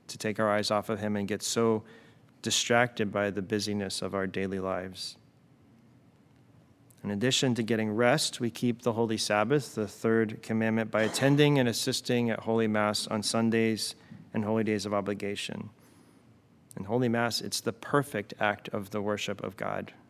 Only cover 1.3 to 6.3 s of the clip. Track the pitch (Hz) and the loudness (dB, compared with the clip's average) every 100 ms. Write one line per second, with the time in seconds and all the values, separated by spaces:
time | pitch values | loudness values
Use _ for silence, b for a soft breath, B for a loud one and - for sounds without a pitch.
1.3 | 101 - - 113 110 - B B B B | -4 -2 2 2 2 -2 B B B B
2.3 | _ - - - 120 123 - 104 101 101 | _ -2 0 4 4 4 0 -2 0 0
3.3 | 98 92 107 101 104 98 - 95 98 95 | 0 -2 -2 0 -2 -4 -4 -4 -2 -2
4.3 | 95 98 95 95 92 95 92 - - - | -2 -4 -2 -4 -4 -6 -10 -14 -14 -20
5.3 | _ _ _ _ - - - _ _ _ | _ _ _ _ -20 -20 -20 _ _ _